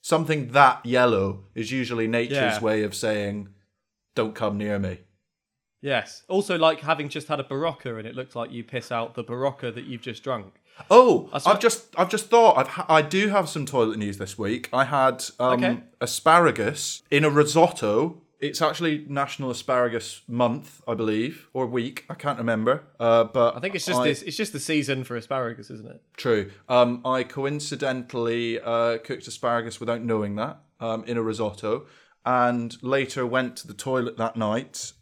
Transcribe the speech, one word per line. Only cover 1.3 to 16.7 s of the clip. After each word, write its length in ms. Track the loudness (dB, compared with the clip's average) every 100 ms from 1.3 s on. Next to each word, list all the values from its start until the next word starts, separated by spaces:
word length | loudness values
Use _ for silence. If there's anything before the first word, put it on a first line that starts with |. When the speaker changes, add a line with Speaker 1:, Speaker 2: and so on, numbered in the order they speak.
| -4 -12
Speaker 1:
is 180 | -10 -6
usually 360 | -4 -4 -2 0
nature's 300 | 0 0 0 0 0
Speaker 2:
Yeah. 40 |
Speaker 1:
way 240 | 0 0
of 120 | -2 -2
saying, 540 | -2 -2 -4 -6 -10 _ _ _ _ _ _ -4
"Don't 180 | -4 -2
come 220 | -4 -2
near 220 | -4 -2
me." 200 | -4 -8 _ _ _ _ _ _ _ _
Speaker 2:
Yes. 420 | -2 -2 -4 -16 _
Also, 280 | -2 -2 2
like, 240 | 2 2
having 280 | -2 -4 -4
just 180 | -10 -6
had 120 | -6
a 40 |
Barocca 540 | -6 -4 -4 -6 -10 -10
and 100 | -12
it 80 | -12
looks 200 | -12 -10
like 160 | -10
you 120 | -10
piss 280 | -8 -10 -6
out 240 | -6 -6 -10
the 80 |
Barocca 500 | -10 -4 -4 -4 -10
that 120 | -10 -12
you've 160 | -12
just 220 | -12 -10
drunk. 300 | -6 -6 -8 _ _ -20 6
Speaker 1:
Oh, 400 | 8 8 4 0
Speaker 2:
That's 140 | -2 2
Speaker 1:
I've 100 | 4
Speaker 2:
what 60 |
Speaker 1:
just, 260 | 2 0 -8 -2
I've 120 | -2
just 180 | -2 4
thought, 280 | 8 8 6
I've 100 | 2
ha-, 180 | -4 4
I 140 | 4
do 280 | 4 0 2
have 200 | 2 0
some 160 | -6 -2
toilet 320 | 0 0 0
news 200 | -6 -6
this 200 | -10 -6
week. 320 | -4 -4 -2
I 140 | 0 2
had, 400 | 2 2 0 -12 -2
um, 240 | 0 2
Speaker 2:
Okay. 160 | 0 -2 -8 _
Speaker 1:
asparagus 1000 | -6 0 6 6 6 2 -4